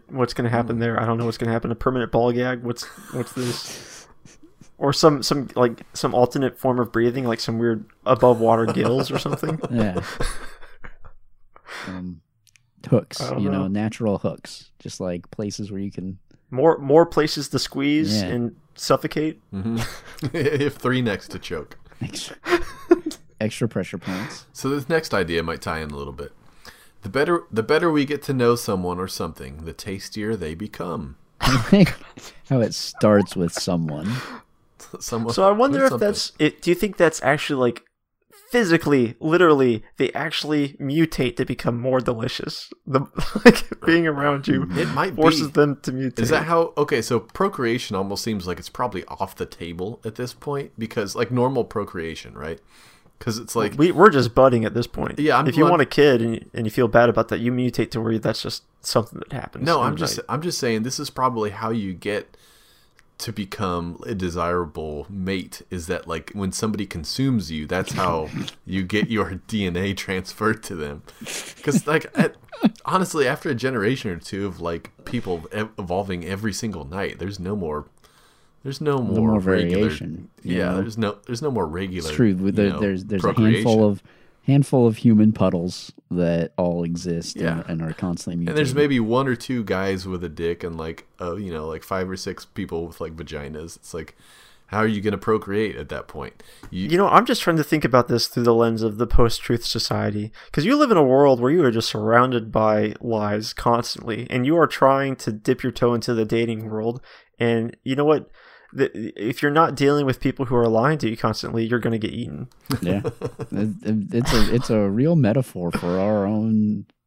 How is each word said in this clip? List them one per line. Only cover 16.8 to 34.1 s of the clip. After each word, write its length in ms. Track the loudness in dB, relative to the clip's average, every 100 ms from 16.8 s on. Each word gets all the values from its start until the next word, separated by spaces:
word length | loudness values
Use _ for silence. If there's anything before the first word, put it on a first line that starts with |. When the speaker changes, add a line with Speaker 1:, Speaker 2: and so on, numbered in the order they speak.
| 6 6 6
Speaker 1:
places 420 | 4 0 -2 -4
to 80 | -4
squeeze 640 | -4 -2 0 2 2 0
Speaker 3:
Yeah. 60 | 0
Speaker 1:
and 280 | -2 -4 -8 _
suffocate? 640 | -10 0 0 2 -2 -4 -6 _
Speaker 2:
Mm-hmm. 260 | -8 -4 -4
<laughs> 580 | -6 -8 -18 -10 -6 0
If 400 | 0 2 0 -2
three 260 | 0 0
necks 240 | 0 -2 -6
to 100 | -14
choke. 400 | -8 -10 -10 -16 -20 -10
Speaker 3:
Extra, 360 | -10 -8 -12 -12 -2 -2 -2 -10 2 2 2 -12 -16 -6
extra 280 | -6 -2 -4
pressure 300 | -4 -6 -8
points. 480 | -8 -8 -8 -12 -18
Speaker 2:
So 160 | -8 -4
this 200 | -4 -2
next 240 | -2 0
idea 280 | -2 0 -2
might 180 | -2 -6
tie 200 | -6 -6
in 100 | -6
a 60 | -10
little 160 | -12
bit. 200 | -12 -14 -16 -20 -20 -20 -20 -20 -16
The 60 | -4
better, 360 | 0 2 0 0
the 120 | -4
better 280 | 2 2 4
we 140 | 2
get 180 | 0 -2
to 80 | -4
know 220 | 2 2 2
someone 420 | 0 -2 -2 -4
or 80 | -6
something, 560 | -6 -8 -8 -14 -12
the 80 | -14
tastier 640 | -12 -10 -10 -10 -8 -4 -4
they 180 | -6
become. 640 | -8 -10 -8 -8 -8 -10 -14 _
Speaker 3:
<laughs> 120 | _
I 240 | 0 0 4
like 220 | 6 6 2 -14 -20 -20 -20 -2
how 120 | 0
it 140 | 0
starts 600 | -2 -10 2 6 6 4 0
with 160 | -2
someone. 580 | -2 -2 -2 -2 -4 -6